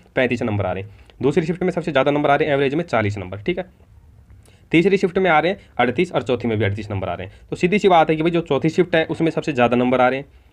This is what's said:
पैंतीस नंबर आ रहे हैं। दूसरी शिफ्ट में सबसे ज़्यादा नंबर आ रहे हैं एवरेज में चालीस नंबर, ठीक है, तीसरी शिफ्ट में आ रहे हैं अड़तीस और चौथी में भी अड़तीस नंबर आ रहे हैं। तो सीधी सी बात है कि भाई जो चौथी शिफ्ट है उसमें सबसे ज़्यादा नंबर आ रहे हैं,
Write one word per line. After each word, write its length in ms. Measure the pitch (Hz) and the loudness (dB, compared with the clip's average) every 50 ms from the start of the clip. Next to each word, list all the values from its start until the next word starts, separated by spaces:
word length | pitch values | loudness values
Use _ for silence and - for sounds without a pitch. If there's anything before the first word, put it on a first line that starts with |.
| _ _ - | _ _ -2
पैंतीस 280 | 135 127 120 123 113 | -2 0 0 -2 -2
नंबर 240 | 127 117 104 101 95 | -4 -2 -2 -2 -2
आ 60 | 92 | -4
रहे 100 | 90 95 | -4 -6
हैं। 80 | 98 - - - - _ - - | -8 -12 -16 -20 -20 _ -8 -2
दूसरी 240 | 117 139 143 180 160 | -2 0 0 0 -2
शिफ्ट 160 | 165 175 180 | -2 -4 -4
में 80 | 185 185 | -2 -4
सबसे 220 | 170 175 156 175 | -4 -4 -4 -2
ज़्यादा 180 | 151 135 135 147 | 0 0 2 2
नंबर 200 | 147 147 147 143 | 2 0 2 2
आ 60 | 143 | 2
रहे 120 | 147 156 156 | 2 2 0
हैं 60 | 139 | 0
एवरेज 200 | 139 143 135 139 | 0 0 0 -2
में 100 | 160 170 | -2 -4
चालीस 340 | - - 113 107 101 101 104 | -2 -2 0 0 0 -4 -6
नंबर, 200 | 92 90 95 101 | -8 -10 -12 -10
ठीक 200 | - - 180 185 | -6 -6 -6 -6
है, 60 | 180 - _ _ - _ - - _ - - - - - - - - - - - _ - | -6 -12 _ _ -20 _ -20 -20 _ -20 -20 -20 -20 -20 -20 -20 -20 -20 -20 -20 _ 0
तीसरी 240 | - 165 170 196 190 | 2 4 4 4 2
शिफ्ट 220 | 202 - 180 - 196 | 2 0 0 0 0
में 120 | 185 175 | 2 2
आ 80 | 156 151 | 4 4
रहे 120 | 151 175 | 2 0
हैं 60 | 202 - - _ - - | -2 -6 -10 _ -2 0
अड़तीस 340 | 123 123 120 - 117 - | 0 0 2 0 -2 -2
और 100 | - 147 | -2 -4
चौथी 260 | 123 - 127 117 123 120 | -2 -2 -2 -2 -2 -2
में 80 | 110 107 | -2 0
भी 60 | 110 | 0
अड़तीस 260 | 98 101 113 104 101 | -2 -2 -4 -8 -6
नंबर 180 | 101 95 92 90 | -6 -6 -6 -6
आ 60 | 87 | -6
रहे 120 | 87 90 | -8 -10
हैं। 80 | 98 - - - - | -12 -14 -18 -14 -12
तो 60 | 151 | -6
सीधी 220 | - - - 196 202 | -2 -2 0 0 2
सी 100 | - 196 | 4 4
बात 220 | 180 160 156 156 | 6 6 4 4
है 60 | 160 | 2
कि 60 | 156 | 0
भाई 80 | 156 175 | 0 0
जो 100 | 170 170 | 0 -2
चौथी 260 | 165 - 143 135 - 160 | -2 0 -2 0 0 0
शिफ्ट 240 | 160 - 175 175 - | 2 0 0 2 2
है 80 | 160 160 | 0 0
उसमें 240 | - 156 - 165 160 | -2 -2 -2 -2 -2
सबसे 220 | - 160 - 165 | -2 -4 -4 -2
ज़्यादा 240 | 147 123 120 117 123 | 0 2 2 4 4
नंबर 240 | 123 123 127 131 127 | 2 2 2 2 4
आ 80 | 127 127 | 2 2
रहे 100 | 127 135 | 2 -2
हैं, 80 | 143 - - - _ _ | -8 -12 -18 -20 _ _